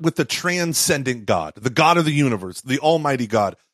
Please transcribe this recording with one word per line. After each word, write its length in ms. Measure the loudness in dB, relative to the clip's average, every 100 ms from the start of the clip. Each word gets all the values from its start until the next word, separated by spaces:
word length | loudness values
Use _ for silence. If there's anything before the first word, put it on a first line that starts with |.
with 160 | -2 0
the 80 | -2
transcendent 1000 | -2 -2 -2 -2 0 0 0 0 -4 0
God, 280 | -2 -2 -6
the 140 | -4
God 280 | 2 4 4
of 60 | 2
the 60 |
universe, 480 | 2 0 0 -6 -12
the 180 | -4 0
almighty 460 | 2 2 0 -2 0
God, 280 | 0 0 -4 _